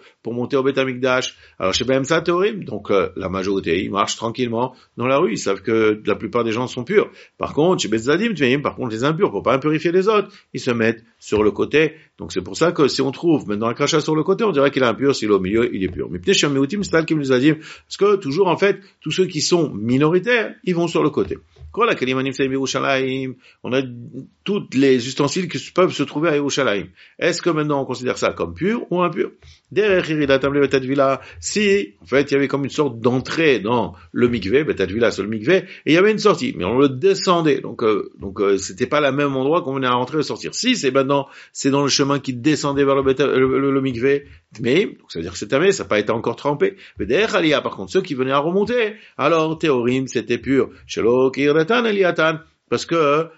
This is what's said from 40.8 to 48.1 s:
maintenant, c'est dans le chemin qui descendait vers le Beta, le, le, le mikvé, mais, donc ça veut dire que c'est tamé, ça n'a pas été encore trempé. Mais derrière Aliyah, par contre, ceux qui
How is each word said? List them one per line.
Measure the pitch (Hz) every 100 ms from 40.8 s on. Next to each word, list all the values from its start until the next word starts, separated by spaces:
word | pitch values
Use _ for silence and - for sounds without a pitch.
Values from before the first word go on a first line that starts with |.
| 143
maintenant, | 131 135 143 135 - -
c'est | - 131
dans | 139
le | 143
chemin | - 139 143
qui | 135
descendait | 123 135 147 147 139
vers | 139
le | 139
Beta, | 135 135 139
le, | 131 131 131
le, | 139
le | 135
mikvé, | 135 117 135 143 143 - _ -
mais, | 120 156 233
donc | - -
ça | 85
veut |
dire | 82
que | -
c'est | 107
tamé, | 135 190
ça | 185
n'a | 92
pas | 104
été | 107
encore | 113 117 117
trempé. | 143 147 190 190 - -
Mais | 104
derrière | 147 214
Aliyah, | 196 160 135
par | 120
contre, | - 95
ceux | 185
qui | 190